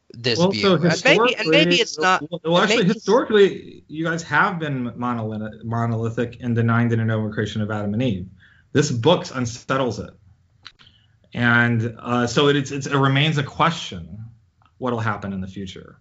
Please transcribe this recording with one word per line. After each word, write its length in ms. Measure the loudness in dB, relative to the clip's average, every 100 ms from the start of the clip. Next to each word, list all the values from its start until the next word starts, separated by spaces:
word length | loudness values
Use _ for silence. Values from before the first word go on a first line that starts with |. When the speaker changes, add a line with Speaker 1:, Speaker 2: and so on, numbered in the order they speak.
| _
Speaker 1:
this 240 | -8 -4 2
Speaker 2:
Well, 120 | 2
Speaker 1:
view. 100 | 2
Speaker 2:
so 140 | 2
Speaker 1:
And 280 | 4 2 2
maybe, 320 | 4 4 2 0
and 120 | 0
maybe 280 | 2 4 2
Speaker 2:
historically, 40 |
Speaker 1:
it's 180 | 0 0
not, 240 | 0 0 -2 -8
Speaker 2:
well, 120 | 0 2
Speaker 1:
and 80 |
Speaker 2:
actually, 120 | 2 2
Speaker 1:
maybe 100 | 2
Speaker 2:
historically, 920 | 0 2 2 4 6 6 4 -12 -20 _
you 160 | -6
guys 180 | -4 -4
have 340 | -2 2 2 0
been 320 | -4 -4 -6
monoli-, 720 | -6 -4 -4 -4 -6 -8 -10
monolithic 720 | -6 -2 0 0 -2 -2 -4 -4
in 120 | -2
denying 360 | 0 4 4 4
the 80 | 2
de 80 |
novo 280 | 0 0 -2
creation 300 | -4 -4 -4
of 80 | -4
Adam 240 | -4 -4
and 80 | -2
Eve. 240 | -2 -4 -8 -16 _ _ _
This 180 | -2 0
book 340 | 2 4 2 0
unsettles 640 | -6 -6 -6 -4 -2 -2 -4
it. 100 | -12 -16 _ _ _ _ -20 _ -20 _ _ _ _
And, 640 | 0 4 4 4 2 -2 -6
uh, 280 | -4 0 0
so 220 | 2 4
it, 80 | 2
it's, 140 | 0
it's, 140 | -6 -2
it 80 |
remains 440 | 0 2 2 2 0
a 40 |
question 840 | -4 0 0 0 -10 -12 -14 -16 -18 -20 _ _ _ _
what'll 240 | -6 -4
happen 320 | -4 -4 -6
in 80 | -8
the 60 | -10
future. 500 | -12 -14 -14 -20 -20